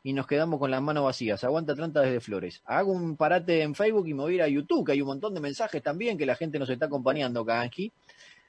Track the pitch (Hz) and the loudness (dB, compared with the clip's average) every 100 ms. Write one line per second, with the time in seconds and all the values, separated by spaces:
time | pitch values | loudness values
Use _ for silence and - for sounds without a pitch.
0 | 135 139 135 147 165 151 139 131 143 151 | -4 -2 0 2 2 0 0 0 0 2
1 | 135 127 113 101 123 156 156 139 165 147 | 0 0 -2 0 0 0 0 -4 0 2
2 | 131 123 113 101 87 - - 131 196 185 | 2 2 -2 -6 -6 -10 -4 0 0 0
3 | 170 151 156 180 175 165 151 143 214 220 | -2 2 2 2 2 2 2 2 2 2
4 | 170 143 147 180 156 143 143 339 156 139 | 0 -2 0 2 2 2 2 2 2 2
5 | 139 139 214 190 147 139 220 156 147 160 | 0 -4 -4 -4 -6 -4 -4 -4 -4 -2
6 | 240 190 139 120 165 147 131 123 156 139 | -2 0 0 0 -2 -4 -2 -2 -2 0
7 | 127 147 131 120 113 117 120 - 208 - | 0 2 0 0 0 0 0 -4 -8 -8
8 | _ - - - | _ -20 -20 -20